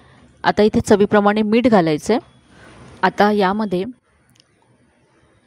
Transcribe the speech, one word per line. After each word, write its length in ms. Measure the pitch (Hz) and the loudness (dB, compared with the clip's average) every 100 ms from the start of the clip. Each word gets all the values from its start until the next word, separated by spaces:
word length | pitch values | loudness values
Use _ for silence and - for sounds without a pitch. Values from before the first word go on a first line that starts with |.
| _ _ _ _ | _ _ _ _
आता 200 | - 185 | -4 0
इथे 160 | 208 240 | 0 0
चवीप्रमाणे 640 | - 202 202 214 202 214 | 0 2 2 2 0 0
मीठ 260 | 214 226 247 | 0 0 2
घालायचं 460 | 214 160 156 - | 2 2 -2 -2
आहे. 60 | 214 - _ _ - - - - - | -4 -6 _ _ -20 -20 -20 -20 -6
आता 300 | 185 - 202 | -4 0 0
यामध्ये 520 | 208 185 214 214 180 226 - _ _ _ _ _ _ _ _ _ _ _ _ _ _ | 0 -2 -4 -6 -6 -8 -12 _ _ _ _ _ _ _ _ _ _ _ _ _ _